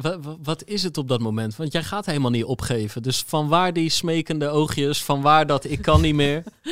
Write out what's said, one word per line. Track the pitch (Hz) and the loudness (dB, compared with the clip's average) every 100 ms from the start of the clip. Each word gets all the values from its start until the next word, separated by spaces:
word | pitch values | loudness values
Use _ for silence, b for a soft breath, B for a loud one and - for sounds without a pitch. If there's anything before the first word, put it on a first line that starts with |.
wa-, | 147 185 | -6 -6
wa-, | 147 160 | -8 -10
wat | 147 160 - | -6 -6 -6
is | 208 | -6
het | 185 156 | -4 -4
op | 131 | -2
dat | 127 | 0
moment? | 113 110 110 110 | 0 -2 -4 -6
Want | 160 | -4
jij | 170 | -4
gaat | 156 202 202 | -4 -6 -4
helemaal | 147 127 | 0 2
niet | 120 | 0
opgeven. | 113 127 - 120 107 - | 0 -2 -2 -2 -2 -4
Dus | 120 - | -4 -4
vanwaar | - 156 151 165 185 | -2 -2 2 2 2
die | 175 165 | 0 0
smekende | - 175 165 151 160 147 | 0 0 -2 -2 -2 0
oogjes, | 151 156 - 143 143 | 2 2 2 0 0
vanwaar | - 143 143 156 151 | -2 2 6 6 6
dat | 143 | 0
"ik | 135 147 | -2 -4
kan | - 156 | 4 4
niet | 160 147 | 6 2
meer"? | 143 147 170 - 302 | 2 0 -6 -12 -6